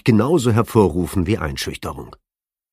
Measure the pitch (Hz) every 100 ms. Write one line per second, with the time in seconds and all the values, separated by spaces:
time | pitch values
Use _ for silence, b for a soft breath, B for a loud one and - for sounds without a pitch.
0 | - 113 117 170 123 110 110 113 95 78
1 | 85 - 87 104 78 69 - 71 80 69
2 | 60 - _ _ _ _ _